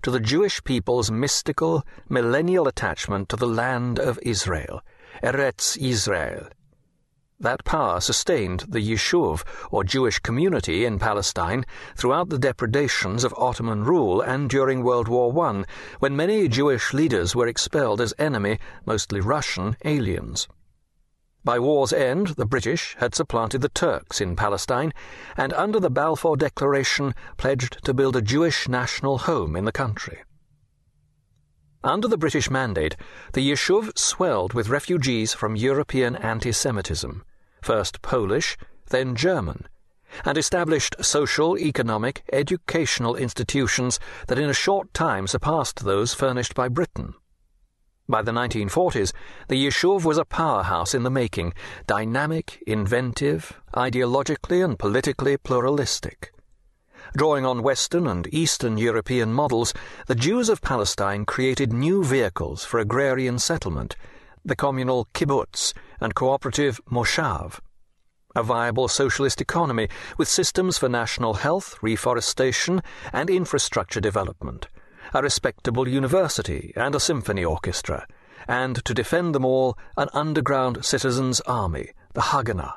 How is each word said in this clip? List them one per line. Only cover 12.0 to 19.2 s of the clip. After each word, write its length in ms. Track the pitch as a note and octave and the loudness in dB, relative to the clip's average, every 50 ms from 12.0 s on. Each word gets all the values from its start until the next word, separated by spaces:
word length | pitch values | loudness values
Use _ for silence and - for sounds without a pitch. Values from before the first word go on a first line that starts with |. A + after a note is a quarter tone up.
| - B2 C3+ D#3+ F3+ - | 2 2 2 2 2 0
the 100 | D#3 C3+ | 0 0
depredations 840 | B2 C3+ A#2+ - - A2+ A2 C#3 D3 B2 - - - F#2+ G2 A#2 B2 | 0 0 0 0 -2 0 2 2 2 2 0 -2 -2 -2 0 0 0
of 100 | B2 - - | 0 0 0
Ottoman 440 | A#2+ B2+ A#2 - A#2 A#2 A2 G#2 G#2 | 0 0 0 0 -2 -2 0 0 2
rule 360 | B2 F3 F3 C3 G2 F2+ G2+ | 4 4 4 4 4 4 2
and 300 | - A#2 B2+ C3+ C#3+ B2+ | 2 2 0 0 0 0
during 320 | A#2+ C#3 C3+ C3 C3+ C3 | 2 4 4 4 2 2
World 260 | A#2+ B2 B2 A#2+ A#2 G#2+ | 2 2 2 2 2 2
War 240 | A#2+ B2 B2 A#2+ | 2 2 2 4
One, 320 | B2 E3 E3+ C#3+ G#2+ G2 F#2+ - - - - - - - | 2 2 2 2 0 -2 -4 -6 -8 -14 -16 -16 -6 -2
when 140 | - C#3 C#3 | -2 0 2
many 340 | C#3 D#3 F#3 G#3+ A3 G3 D3+ | 2 2 2 2 2 2 2
Jewish 440 | A2+ B2+ C#3+ D3 C3+ A2+ - - | 2 4 4 4 4 2 0 0
leaders 420 | - C3+ D#3 D#3+ B2+ F#2+ E2+ F2 F#2 | 2 2 2 4 4 2 2 2 2
were 120 | A#2 A#2+ | 2 0
expelled 560 | A#2 A#2 - - - - D#3 C#3 A#2 G#2 G#2+ | 0 0 -2 -4 0 2 2 2 2 2 2
as 100 | B2 G#2+ - - | 0 -2 0 0
enemy, 400 | D3 D#3 C3+ A2 G2 G2+ A2 G#2 - - - - - | 0 0 0 0 0 0 0 -2 -4 -10 -14 -12 -4
mostly 360 | - A2 G#2+ - - G#2 G2+ | -2 -2 -2 -2 -2 -2 -2